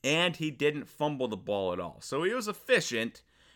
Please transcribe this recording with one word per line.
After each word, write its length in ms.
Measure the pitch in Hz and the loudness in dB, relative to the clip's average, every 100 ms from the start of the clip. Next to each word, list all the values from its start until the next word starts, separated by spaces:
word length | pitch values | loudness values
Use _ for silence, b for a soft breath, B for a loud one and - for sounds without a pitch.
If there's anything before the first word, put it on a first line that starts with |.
and 340 | 131 156 175 160 | 2 2 2 0
he 140 | 156 | -4
didn't 380 | 127 147 151 - | 2 0 0 -8
fumble 400 | - 147 143 123 | -2 -2 0 -2
the 80 | 104 | -2
ball 360 | 85 101 95 | -2 0 0
at 60 | 90 | -2
all. 180 | 87 - | -4 -8
So 220 | - 135 | -6 0
he 100 | 180 | 0
was 160 | 247 214 | 0 -4
efficient, 760 | 202 - 240 - 117 113 - b b b | -8 2 2 4 -2 -2 -6 b b b